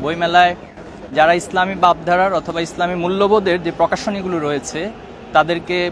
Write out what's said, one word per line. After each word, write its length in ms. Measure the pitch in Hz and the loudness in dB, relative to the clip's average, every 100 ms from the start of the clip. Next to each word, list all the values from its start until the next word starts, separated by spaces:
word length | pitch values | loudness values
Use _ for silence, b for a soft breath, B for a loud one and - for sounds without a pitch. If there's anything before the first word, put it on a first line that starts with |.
বইমেলায় 540 | 139 170 170 175 180 175 - - - - - | -6 -2 2 4 4 2 -12 -20 -20 -18 -4
যারা 200 | 143 156 | 2 4
ইসলামী 420 | 175 - 185 185 185 | 2 0 -2 -2 2
ভাবধারার 580 | 175 165 165 180 190 | 2 2 0 2 2
অথবা 280 | 175 175 165 | 0 -4 -6
ইসলামী 340 | 165 - 175 180 | -6 -4 -4 -2
মূল্যবোধের 680 | 175 196 202 214 190 175 | -2 0 4 4 2 0
যে 80 | 170 | -2
প্রকাশনীগুলো 680 | 160 - 185 - 202 185 170 | 0 0 0 -4 -6 -4 -4
রয়েছে 520 | 147 143 143 156 196 226 - - - | -2 -4 -6 -8 -8 -10 -18 -20 0
তাদেরকে 580 | 156 156 165 170 180 175 | 2 2 0 -2 -2 -2